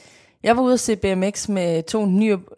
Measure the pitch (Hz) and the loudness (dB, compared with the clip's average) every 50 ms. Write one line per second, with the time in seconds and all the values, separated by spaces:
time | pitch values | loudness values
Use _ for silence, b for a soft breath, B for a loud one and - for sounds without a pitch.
0 | b b b b b b b b - 214 233 247 254 247 254 233 - 233 214 - | b b b b b b b b 0 0 2 2 2 2 2 2 0 -2 -2 -2
1 | - 196 190 185 185 202 202 - - - 202 190 175 170 165 165 160 - - 220 | -2 -2 0 0 -2 -2 -4 -6 -6 -4 -4 -2 -2 0 -2 -2 -2 -4 -4 -2
2 | 208 196 180 202 220 220 202 180 - - - | 0 2 2 2 2 2 0 -2 -4 -10 -12